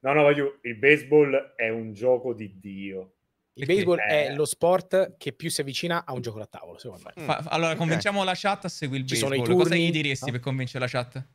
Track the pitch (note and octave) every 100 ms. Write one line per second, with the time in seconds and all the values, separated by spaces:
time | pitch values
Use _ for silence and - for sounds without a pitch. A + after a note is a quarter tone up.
0 | C3+ D3 D3 D3 C#3 - A#2+ A2+ C3 D3
1 | C3 D3+ C#3+ C3+ C#3 - A2+ A2+ A2 G2+
2 | B2 B2+ B2+ A2+ G#2+ F#2+ G2+ G2 G2 F#2+
3 | F#2 _ _ _ _ - C#3 F#3+ F3+ E3+
4 | G#2+ D3+ C#3+ C#3+ D3+ - E3+ F#3 F3+ F#3
5 | F#3 - - - E3 - C#3 B2+ F3 E3+
6 | D#3+ B2+ A#2+ G#2+ G#2 - E2+ E2+ B2 F#2
7 | - - D3+ D#3 D#3 E3 E3 D#3+ E3 D#3+
8 | G#3 G3+ F#3+ F3+ G3+ G3+ F3+ - C#3+ C3+
9 | C3 A#2+ C3+ C3+ A#2+ F3+ F3 E3+ E3+ D#3+
10 | D3 C3 B2+ B2 A#2+ C3 B2+ C3+ B2 C3
11 | B2 C3+ C3